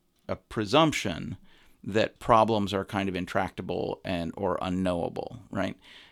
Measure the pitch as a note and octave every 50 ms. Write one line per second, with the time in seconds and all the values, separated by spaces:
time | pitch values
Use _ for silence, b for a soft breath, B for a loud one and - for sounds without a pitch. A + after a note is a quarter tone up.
0 | _ _ _ _ _ - F2+ - _ _ - A2+ G#2+ F#2+ A2 D3+ E3 D#3 - -
1 | - G2+ D#2+ - - F2+ - - b b b b b b b b b - F#2+ G#2+
2 | G#2 - - - - - A#2+ A2+ A2 G#2+ A2+ G#2 G2+ F#2 G2 F#2+ G2 - - G2+
3 | G2 F#2+ F2+ F2+ F#2 F#2 - G2 F#2+ F2+ - - F#2 F2+ F2+ F#2 - - - -
4 | - G2 F#2 E2+ E2+ E2 - - G2+ F#2 F2 - - F#2 F2+ F#2 F#2+ F#2 F2+ E2+
5 | F2 E2+ E2 - - - - - G2 - G2+ G2+ F#2 G2 - - B B B B
6 | B B